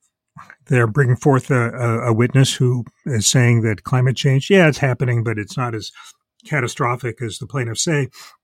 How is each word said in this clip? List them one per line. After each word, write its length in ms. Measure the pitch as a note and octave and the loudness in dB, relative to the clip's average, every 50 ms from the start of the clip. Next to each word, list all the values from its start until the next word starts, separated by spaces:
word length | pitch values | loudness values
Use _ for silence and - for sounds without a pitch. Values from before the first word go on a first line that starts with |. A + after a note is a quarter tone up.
| _ _ _ _ _ _ _ - - - - _ _ - | _ _ _ _ _ _ _ -20 -20 -20 -20 _ _ 0
They're 200 | C3+ B2 A#2 A2 | 2 2 2 2
bringing 280 | G2+ D3 C3+ B2 B2+ | 2 2 2 2 2
forth 360 | - - D3+ C3+ B2+ - - | 2 2 2 2 2 2 0
a, 200 | C#3 B2 A#2 A#2 | 0 0 0 -2
a, 380 | A2 B2 A#2+ A#2 A2+ A#2 A#2+ A#2+ | -2 -4 -2 -2 -2 0 0 0
a 40 | A2+ | 2
witness 400 | G#2+ A#2+ B2 - C3 C3+ - - | 2 2 2 2 2 2 2 2
who 320 | - C3 B2 B2+ B2 A2+ - - _ - | 0 0 0 0 -2 -4 -8 -14 _ -8
is 220 | - B2+ G#2 G2 - | -4 -4 -2 0 2
saying 340 | - C3+ A#2+ A#2+ A#2+ A#2 A2 | 2 4 4 4 4 2 2
that 200 | A2+ G#2 - - | 0 -2 -4 -4
climate 320 | - C3+ B2+ B2+ C3 A2+ | -2 0 0 0 0 0
change, 340 | - - C#3+ C3 C#3 - - | 0 0 0 2 0 2 4
yeah, 180 | G3+ F#3+ E3+ D3+ | 4 4 6 4
it's 100 | C3 - | 2 2
happening, 460 | D3 C3 A#2+ - C3+ B2 A#2+ A#2 A2 | -2 -2 -2 -2 -2 -2 0 0 -2
but 140 | A#2 A2 G#2+ | -2 -4 -4
it's 200 | G2+ - - C#3 | -6 -6 -6 -6
not 180 | B2+ A#2+ A2 | -6 -6 -6
as 160 | G#2+ - - - - - - - _ _ _ _ _ _ | -8 -10 -14 -16 -20 -20 -20 -20 _ _ _ _ _ _
catastrophic 760 | - D#3 C#3 A#2+ A2+ - - C#3 A#2+ B2 A#2 - A#2+ A2 - | -6 -4 -4 -4 -4 -4 -4 -2 -2 -2 -4 -6 -8 -8 -8
as 180 | B2 A2 F#2 - | -8 -10 -10 -12
the 80 | A#2+ - | -12 -8
plaintiffs 360 | - C#3 A#2+ A2+ A2 - - | -6 -6 -6 -6 -6 -6 -4
say. 260 | F3 D#3 C#3+ C3 - - - - - - _ | -2 -2 -2 -2 -4 -8 -14 -20 -20 -20 _